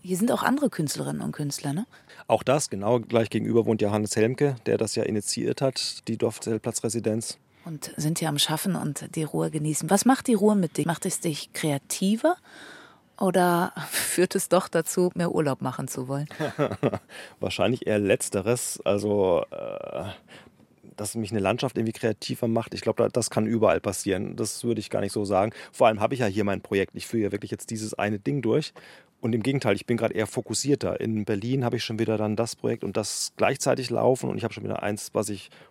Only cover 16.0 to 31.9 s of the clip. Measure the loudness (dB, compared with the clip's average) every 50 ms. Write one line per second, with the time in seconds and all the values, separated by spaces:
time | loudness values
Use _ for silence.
16 | -6 -4 -4 -6 -6 -8 -6 -6 -6 -6 0 0 0 0 0 0 0 0 0 -2
17 | -8 _ -18 -18 -18 -16 -10 -6 -4 -4 0 2 2 2 2 0 0 0 2 2
18 | 4 4 4 2 2 -2 -2 0 2 2 0 0 0 -6 -6 -2 0 0 2 2
19 | 2 2 2 4 4 4 4 2 2 -2 -8 -10 -8 -8 -8 -10 -10 -8 -8 -8
20 | -8 -8 -10 -12 _ -20 -20 -20 -20 -20 _ _ -20 _ _ _ -20 -20 -10 -8
21 | -8 -6 -4 -4 -4 -2 -2 0 2 2 2 2 0 -2 0 0 -2 -2 -2 0
22 | 0 0 0 0 -4 -6 -4 -2 0 2 2 0 0 -2 -8 -2 0 0 2 2
23 | 2 2 2 0 -2 0 0 0 0 2 2 4 4 4 4 4 2 -2 -4 -2
24 | 0 0 0 0 -2 -6 -6 -6 -6 -6 -6 -6 -2 -2 -2 -2 -4 -4 -2 -2
25 | -2 -2 -2 -4 -2 2 2 2 2 2 -2 -8 -18 -12 2 6 6 6 6 4
26 | 0 0 0 0 0 0 2 2 0 0 0 -2 -2 0 2 2 2 0 -2 -12
27 | -10 -4 -2 0 0 0 -2 -4 -6 -6 -8 -10 -8 -8 -8 -6 -6 -6 -4 -2
28 | -2 -2 -2 -2 -2 -2 -2 0 2 2 2 2 0 -2 _ -18 -20 -20 -20 -20
29 | -20 _ _ _ -2 0 0 0 0 0 0 2 2 2 2 2 2 -2 0 0
30 | 0 0 0 0 -2 -2 -2 -6 -6 -4 -4 -2 2 2 2 2 2 -2 -2 -2
31 | -2 -2 -2 -2 -2 -2 -2 -2 -2 -2 0 0 0 0 -2 -2 -4 -4